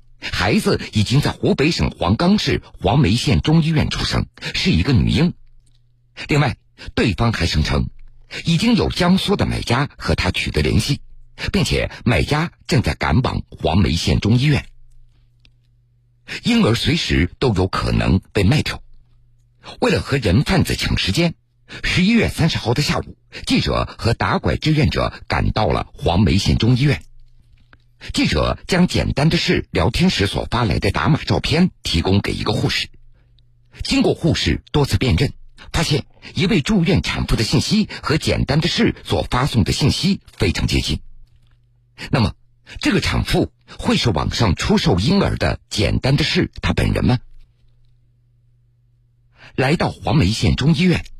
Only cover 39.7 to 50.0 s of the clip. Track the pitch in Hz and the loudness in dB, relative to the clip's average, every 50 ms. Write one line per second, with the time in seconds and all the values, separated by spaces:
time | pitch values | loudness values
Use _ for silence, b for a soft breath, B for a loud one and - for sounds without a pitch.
39.7 | - - 151 117 - - - 190 190 - - - - - 107 90 - - - - | 0 0 0 0 0 0 0 -2 -2 -2 -6 -12 -6 -2 -2 -2 0 -2 -2 -2
40.7 | - - - - - - - - - - - - _ _ _ _ _ _ _ _ | 0 -2 -2 -2 -4 -6 -8 -12 -20 -20 -20 -20 _ _ _ _ _ _ _ _
41.7 | _ _ _ _ _ - B B B 135 110 - - _ _ _ _ _ _ B | _ _ _ _ _ -18 B B B 0 0 0 -2 _ _ _ _ _ _ B
42.7 | B B B 294 208 160 - - - - - - - 180 - - _ _ _ B | B B B 0 0 0 0 -2 -2 -2 -2 0 0 0 0 -2 _ _ _ B
43.7 | B B - - 240 165 - 120 87 67 62 - - - 120 95 78 - - - | B B -2 0 0 2 2 0 0 0 -2 -2 -2 0 0 0 0 0 2 2
44.7 | 208 202 - 160 101 87 101 147 196 202 95 - - - - 69 - - _ - | 2 2 2 2 2 2 2 2 2 2 2 0 0 -2 -2 -2 -2 -4 _ -8
45.7 | - - 104 - - - - 131 143 143 156 - - 180 - - - - - - | -4 -2 0 0 0 0 0 2 2 2 0 0 0 0 -2 -2 -4 -4 -4 -2
46.7 | 87 - - 104 101 - - - 127 120 - - - - - - _ _ _ _ | 0 0 0 0 0 2 2 2 2 0 -2 -8 -20 -20 -20 -20 _ _ _ _
47.7 | _ _ _ _ _ _ _ _ _ _ _ _ _ _ _ _ _ _ _ _ | _ _ _ _ _ _ _ _ _ _ _ _ _ _ _ _ _ _ _ _
48.7 | _ _ _ _ _ _ _ _ _ _ _ _ B B B B B B 131 135 | _ _ _ _ _ _ _ _ _ _ _ _ B B B B B B 0 0
49.7 | 160 - 196 - - - | 0 0 0 -2 -4 -4